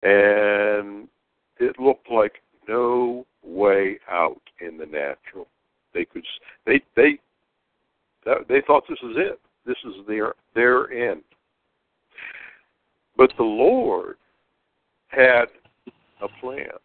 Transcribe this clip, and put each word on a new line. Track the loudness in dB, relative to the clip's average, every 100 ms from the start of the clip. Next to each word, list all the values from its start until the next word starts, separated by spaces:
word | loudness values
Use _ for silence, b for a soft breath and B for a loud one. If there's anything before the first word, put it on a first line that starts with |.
And | 4 4 4 4 2 0 0 -2 -6 -14 -18 _ _ _ _ _
it | -4 0
looked | 0 0 -2
like | 0 0 -2 _ _ -6
no | -2 0 0 -2 -6 -12 _
way | -14 0 2 2 0 -6 -8
out | -2 -2 -4 _ _
in | -18 -16
the |
natural. | -12 -8 -8 -10 -16 -20 -20 _ _ _ _
They | -10
could, | -10 -10
s-, | -16 -18 B B 0
they, | 0 0
they, | 2 4 2 _ _ _ _ _ _ _ _ _ _ -4
that, | -4 0
they | -2 2
thought, | 0 0
"This | -12
is | -10 -6
it. | -6 -6 _ _
This | -10 -10 -10
is | -18 -8
their, | -6 -6 -8 _
their | 0 2 2 0
end." | -6 -6 -6 _ _ _ _ _ _ _ _ _ B B B B B B _ _ _ _ _
But | 4 4
the |
Lord | -4 2 2 2 0 -4 -6 -16 _ _ _ _ _ _ _ _ _
had | 2 4 4 0 _ _ _ -20 _ _ _
a | -14 -14
plan. | -14 -12 -14 -16